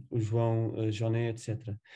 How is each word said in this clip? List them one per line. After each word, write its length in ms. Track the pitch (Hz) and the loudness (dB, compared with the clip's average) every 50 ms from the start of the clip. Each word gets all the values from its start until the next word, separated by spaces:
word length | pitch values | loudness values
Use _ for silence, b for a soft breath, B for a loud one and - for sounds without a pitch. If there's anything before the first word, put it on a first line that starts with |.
| - - | -6 -4
o 100 | 123 117 | -2 0
João, 540 | 107 101 113 117 117 117 113 113 113 107 - 110 110 | 0 2 2 2 4 4 4 2 2 0 0 0 0
eh, 80 | 110 | 0
Joné, 380 | 104 101 113 113 110 113 117 117 | 0 0 0 2 2 2 0 0
et 80 | 110 113 | -2 -4
cetera. 420 | - 117 104 - - 104 101 - B B B | -4 -6 -6 -6 -6 -8 -8 -8 B B B